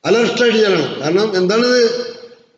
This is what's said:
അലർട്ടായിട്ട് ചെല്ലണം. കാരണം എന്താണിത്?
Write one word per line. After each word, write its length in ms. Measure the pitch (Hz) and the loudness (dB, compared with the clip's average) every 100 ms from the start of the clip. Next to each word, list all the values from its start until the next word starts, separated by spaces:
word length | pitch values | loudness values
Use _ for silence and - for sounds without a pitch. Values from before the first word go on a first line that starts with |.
അലർട്ടായിട്ട് 540 | - 220 220 - 240 220 | 0 2 2 0 0 2
ചെല്ലണം. 420 | 214 175 131 - | 2 0 -2 -4
കാരണം 360 | 143 180 214 190 | -2 0 0 0
എന്താണിത്? 760 | 185 220 247 247 233 - - - - - _ | 0 0 2 2 2 -2 -8 -14 -20 -20 _